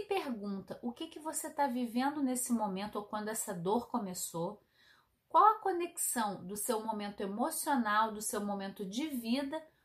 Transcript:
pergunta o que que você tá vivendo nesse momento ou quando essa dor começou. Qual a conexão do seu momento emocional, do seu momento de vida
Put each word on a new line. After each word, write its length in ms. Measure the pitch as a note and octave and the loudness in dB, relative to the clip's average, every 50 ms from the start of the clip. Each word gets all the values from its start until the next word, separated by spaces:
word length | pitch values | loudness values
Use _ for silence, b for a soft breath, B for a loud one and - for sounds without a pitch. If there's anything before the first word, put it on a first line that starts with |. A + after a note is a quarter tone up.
| G#4 | 2
pergunta 720 | - G4 F#4+ D#4+ C#4+ A#3+ G#3 G3 G#3 G3 G3 F#3+ - - - | 2 0 0 0 -2 -4 -4 -4 -4 -4 -4 -6 -8 -12 -8
o 100 | - A#3+ | -6 -8
que 160 | A#3+ - D#4+ D#4+ | -6 -6 -10 -12
que 120 | - D#4+ | -12 -10
você 300 | D4+ D#4 D4+ - - D#4 | -8 -6 -4 -4 -6 -4
tá 180 | D4 - C#4+ C#4 | 0 0 2 2
vivendo 560 | A#3+ B3+ B3 A#3 G#3 A#3+ B3+ C#4 D4 D4+ C#4 | 2 0 -2 0 0 2 2 2 2 2 0
nesse 280 | B3+ B3+ B3 - - | 0 2 0 0 0
momento 460 | A#3+ A3+ G#3+ G3+ F#3 F#3 G3+ G#3+ - G#3 | 2 2 2 0 0 -2 -4 -4 -4 -4
ou 60 | G#3 | -4
quando 240 | - - G#3+ G#3+ G#3+ | -4 -4 -4 -4 -4
essa 240 | A3 A3 - - G3 | -4 -4 -4 -4 -4
dor 360 | F3 E3 F#3 G#3+ A#3+ A#3 - | -2 0 2 2 2 2 0
começou. 720 | - A#3 G#3 F#3+ F3+ - - - - E3 E3+ F#3 G#3+ b b b b b b b b b b b b _ _ _ | -2 -4 -4 -4 -4 -6 -6 -6 -4 -2 -4 -4 -4 b b b b b b b b b b b b _ _ _
Qual 140 | - D#4+ F#4+ | 8 8 10
a 160 | G#4+ A4 G#4+ | 10 8 6
conexão 840 | - G4 F#4 F4 F4 E4+ - - - - - B3 A3 G3+ F#3+ F3 F3 | 2 0 0 0 -2 -4 -4 -4 -4 -2 0 0 0 0 -2 -4 -8
do 100 | F3+ G3+ | -8 -8
seu 300 | G#3 - - A#3 A3 A3 | -4 -2 0 0 0 0
momento 360 | A3+ A3 G#3 G#3 G3+ G3 - | -2 -2 -2 -4 -6 -6 -4
emocional, 920 | G#3+ G3 G3 A3 B3 D#4+ D#4+ - - E4 C#4+ B3+ A#3 G#3+ G#3 G#3+ A3 A3+ G#3+ | -6 -4 -2 0 -2 -2 -2 -2 0 2 2 4 4 4 4 4 4 4 2
do 80 | G#3 | -2
seu 180 | G#3 - - G#3 G3+ | -4 -4 -2 -2 -2
momento 420 | G3+ G3+ G3 G3 G3 G3 - G#3 | -2 -2 -2 -4 -6 -6 -6 -8
de 220 | F#3 G3+ A#3+ D4+ D#4+ | -6 -4 -4 -2 -2
vida 540 | C#4+ A#3+ A3+ A3+ A#3+ C#4 C#4+ C#4 D#4 D#4+ D#4 b b b b | -4 -4 0 0 0 0 0 -2 -4 -6 -6 b b b b